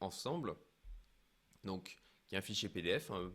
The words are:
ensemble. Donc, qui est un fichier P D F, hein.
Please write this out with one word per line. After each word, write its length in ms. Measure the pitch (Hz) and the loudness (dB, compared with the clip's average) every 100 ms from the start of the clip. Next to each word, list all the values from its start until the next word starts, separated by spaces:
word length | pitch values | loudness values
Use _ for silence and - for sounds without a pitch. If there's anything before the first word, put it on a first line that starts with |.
ensemble. 540 | 95 - 127 170 113 78 - _ - - - - _ _ _ - | -4 -2 0 0 0 -4 -10 _ -12 -12 -14 -20 _ _ _ -10
Donc, 380 | 95 92 90 - - - _ | -4 -4 -4 -14 -20 -20 _
qui 60 | |
est 40 | 95 | -2
un 40 | |
fichier 260 | 95 104 104 | 0 0 0
P 140 | 90 | 2
D 160 | 85 127 | 4 4
F, 140 | - | 4
hein. 180 | 98 90 | -2 -2